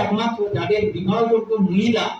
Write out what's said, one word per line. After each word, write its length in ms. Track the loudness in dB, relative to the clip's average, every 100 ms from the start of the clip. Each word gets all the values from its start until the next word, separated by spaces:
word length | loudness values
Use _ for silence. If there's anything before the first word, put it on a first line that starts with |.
একমাত্র 360 | 0 0 -2 -2 -2 -2
যাদের 260 | 0 0 0
বিবাহযোগ্য 560 | -2 -2 0 2 2 0 0 2
মহিলা, 360 | 2 2 0 -2